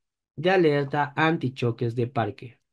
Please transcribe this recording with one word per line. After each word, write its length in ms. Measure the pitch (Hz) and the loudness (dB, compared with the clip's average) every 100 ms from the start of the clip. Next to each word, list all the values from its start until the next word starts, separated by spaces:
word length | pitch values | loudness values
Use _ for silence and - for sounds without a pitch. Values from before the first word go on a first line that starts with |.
| _ _ _ - | _ _ _ -4
de 140 | 170 | 2
Alerta 640 | 190 160 143 139 147 143 151 | 4 4 2 0 -2 -2 0
Antichoques 800 | 160 165 127 - 120 117 120 117 | 0 2 -2 -2 -4 -2 -4 -2
de 100 | 117 | -4
Parque. 540 | - 104 101 120 - _ | -2 -4 -6 -16 -20 _